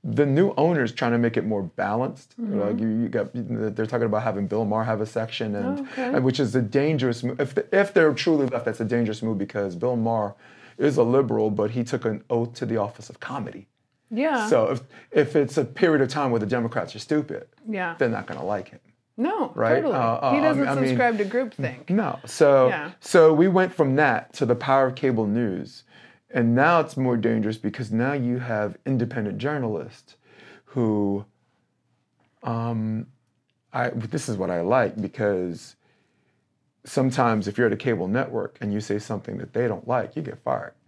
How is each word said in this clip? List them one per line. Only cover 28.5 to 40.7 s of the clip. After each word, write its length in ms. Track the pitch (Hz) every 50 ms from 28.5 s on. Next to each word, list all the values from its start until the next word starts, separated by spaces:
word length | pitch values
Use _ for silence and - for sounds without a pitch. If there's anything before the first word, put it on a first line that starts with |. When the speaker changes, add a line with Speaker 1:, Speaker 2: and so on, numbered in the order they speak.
| 113 107 107 104 104 - _
Speaker 1:
independent 540 | 135 135 127 120 120 - 123 104 104 98 101
journalists 760 | 113 143 151 147 127 113 107 82 - - - - _ _ - _ _ _ - - - - - - _
who, 580 | _ - 131 120 110 107 104 104 101 101 101 104 _ _ _ _ _ _ _ _ _ _ _ _ _ _ _ _ _ _ _ _ _ _ _ -
um, 640 | - 117 117 117 117 117 110 110 110 110 110 - - _ _ _ _ _ _ _ _ _ _ _ _ -
I, 160 | 127 123 123
this 380 | - 120 110 113 - 156 - -
is 80 | 113
what 140 | 95 95 92
I 100 | 90 87
like, 400 | 85 92 120 131 117 98 - 107
because 760 | 101 98 - - 110 104 101 92 90 90 85 - - - - _ _ _ _ _ _ _ _ _ _ _ _ _ _ _ _ _ _ _ _ _ _
sometimes 640 | - - - 131 131 123 135 127 117 110 107 95 101
if 100 | - -
you're 80 | 123
at 60 | 113 101
a 40 |
cable 320 | 113 - 131 113 92 90 92
network 500 | 101 123 135 - 120 113 - - _ _
and 120 | - 104 101
you 80 | 107
say 180 | 104 - 101 104
something 400 | 104 - 110 107 - - - -
that 140 | - - _
they 140 | 113 123 120
don't 180 | 107 87 - -
like, 280 | 123 127 104 - -
you 60 | - 156
get 160 | - - - _
fired. 320 | - 127 - - -